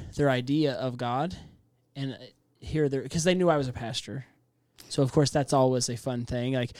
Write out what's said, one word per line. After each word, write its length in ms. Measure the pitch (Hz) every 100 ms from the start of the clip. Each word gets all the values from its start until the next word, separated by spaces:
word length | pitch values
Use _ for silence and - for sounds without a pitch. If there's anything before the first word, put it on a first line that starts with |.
| - -
their 140 | 143
idea 440 | 127 127 151 147
of 240 | 123 127 123
God 380 | 120 127 170 - - - _ _ _ 139
and, 180 | 135
uh, 40 | 120 127 _ _ _
hear 280 | - 151 143
their, 180 | 135 127
'cause 160 | 170
they 100 | 165
knew 160 | 185 175
I 80 | 151
was 100 | 131
a 60 |
pastor. 520 | - 113 123 - 135 - _ _ _ _ - -
So, 120 | -
of 80 | 131
course, 180 | 160 139
that's 240 | 151 131
always 340 | 139 131 127 123
a 60 | 117
fun 280 | 131 120 117
thing, 280 | 123 123
like, 200 | 131 117 -